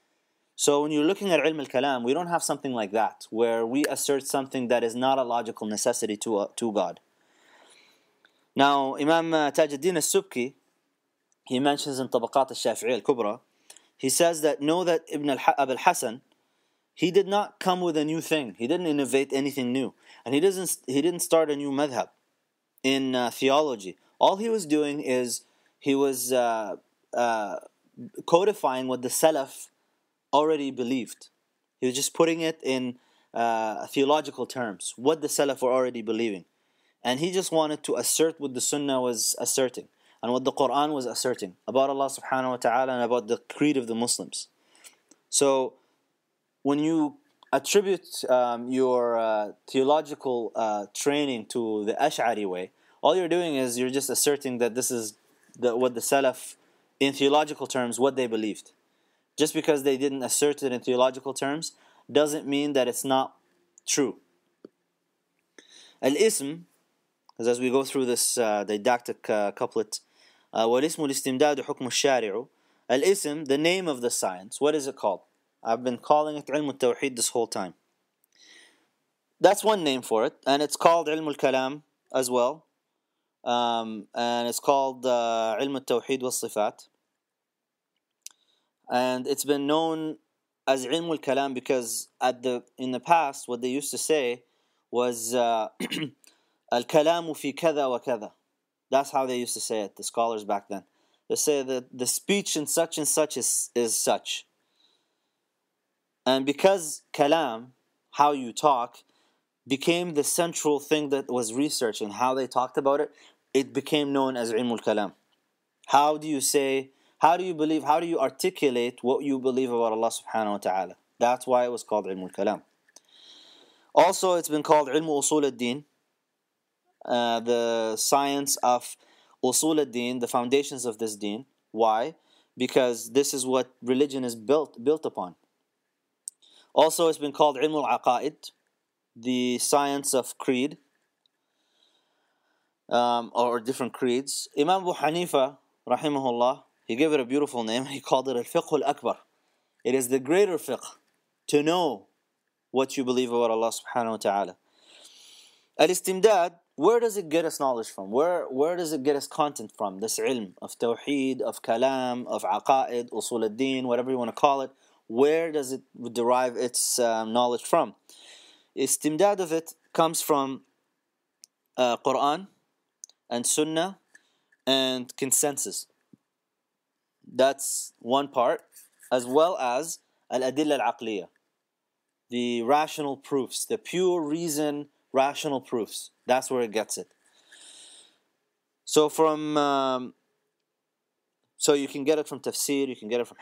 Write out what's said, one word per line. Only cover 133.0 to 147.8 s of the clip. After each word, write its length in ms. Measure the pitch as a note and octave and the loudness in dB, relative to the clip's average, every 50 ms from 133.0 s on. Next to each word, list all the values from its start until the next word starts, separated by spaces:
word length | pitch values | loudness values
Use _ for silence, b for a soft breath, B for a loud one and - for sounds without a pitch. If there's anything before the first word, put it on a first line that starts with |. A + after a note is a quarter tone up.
| - A#2 | -8 0
this 200 | A2+ C3+ C#3+ C#3+ | 0 2 2 2
is 140 | - C3+ B2 | -2 -4 -2
what 280 | C3 B2+ C3 B2 - _ _ | 0 0 0 0 -2 _ _
religion 400 | - A#2+ B2+ B2+ D3 C#3+ C3+ C3+ | -2 0 2 2 2 0 0 -4
is 120 | B2+ B2 A2+ | -6 -6 -8
built, 480 | A2+ G#2+ G#2+ C#3+ D#3+ C#3+ - - A#2+ A#2 | -8 0 0 2 2 2 -2 -8 -4 0
built 200 | C#3 D#3 D#3 - | 0 0 0 -2
upon. 280 | B2+ - A2 F#2+ F2 E2 _ _ _ _ _ _ _ _ _ _ _ _ _ _ _ _ _ _ - - b b b b b b b | -6 -6 -6 -8 -8 -10 _ _ _ _ _ _ _ _ _ _ _ _ _ _ _ _ _ _ -18 -18 b b b b b b b
Also, 360 | b C3 D3 D#3+ D#3 - E3+ E3 | b 4 4 4 4 2 2 2
it's 100 | D3+ - | 2 0
been 140 | D3 C#3+ | -4 -8
called 240 | C#3 - D3+ D3 C#3 | 2 2 2 2 4
Ilm 180 | B2+ C#3+ D#3 D#3 D3+ C3+ | 0 -2 0 0 -2 0
al-Aqaid, 680 | A#2 A#2+ A#2+ - C3+ B2 A#2 A#2+ D3+ D#3 _ - - - _ _ _ _ _ _ _ _ _ _ _ _ | 0 -2 0 2 0 0 0 -2 -6 -8 _ -18 -20 -20 _ _ _ _ _ _ _ _ _ _ _ _
the 420 | A#2 A2+ B2+ B2+ B2+ B2 B2 B2 A#2 | -8 -4 -2 0 0 2 0 0 0
science 560 | - - D3 C#3+ C#3+ C#3+ C#3 C#3+ C#3 - - | 0 2 2 2 2 2 -2 -4 -2 0 0
of 240 | B2+ A#2 - - - | 0 -2 -2 -10 -6
creed, 400 | - - C3+ B2 C3 D3 - - _ _ _ _ _ _ _ _ _ _ _ _ _ _ _ _ _ _ _ _ _ _ _ _ _ _ _ _ _ _ _ _ _ _ _ _ _ _ _ _ _ - | -2 0 0 0 0 -2 -4 -10 _ _ _ _ _ _ _ _ _ _ _ _ _ _ _ _ _ _ _ _ _ _ _ _ _ _ _ _ _ _ _ _ _ _ _ _ _ _ _ _ _ -2
um, 440 | - A#2+ A#2+ A#2+ A#2+ A#2+ A#2 G#2+ - | 0 2 2 2 2 0 -2 -2 0
or 260 | - A#2+ B2 A#2 A#2+ | 0 2 2 0 -2
different 320 | A2 B2 C3 - C3 A2+ | -2 -4 -4 -4 -4 -6
creeds. 560 | - - C3+ B2 A#2+ B2+ C#3 - - - - - _ | -4 -2 0 0 0 0 -2 -4 -8 -8 -10 -8 _
Imam 260 | - D3 E3 F#3 F#3+ | 0 2 2 2 0
Abu 100 | F3+ F3+ | 0 -4
Hanifa, 640 | D#3+ - C3 D#3 D#3+ F3 F3+ E3+ - C#3+ C3 C#3 C#3+ - _ _ _ _ _ A2+ | -4 -2 -2 -2 0 -2 -4 0 2 2 2 2 -2 -10 _ _ _ _ _ -2
rahimahullah, 720 | B2 B2 D#3 D3+ D3 C#3 C3+ C3 A#2+ A#2 A#2+ B2+ C#3 D3+ - _ _ _ _ | -2 -2 0 -2 -2 0 -2 -2 0 2 2 2 2 -2 -10 _ _ _ _
he 120 | - A2+ | -8 0
gave 160 | A#2+ D#3+ D#3+ | 2 2 2
it 80 | D3+ C#3+ | 2 0
a 40 | B2+ | 0
beautiful 400 | A#2 C3 D3 D3 C#3 C3 A#2+ A2+ | 0 0 0 0 -2 -2 -6 -4
name. 220 | A2 A2 B2 | -2 -2 -2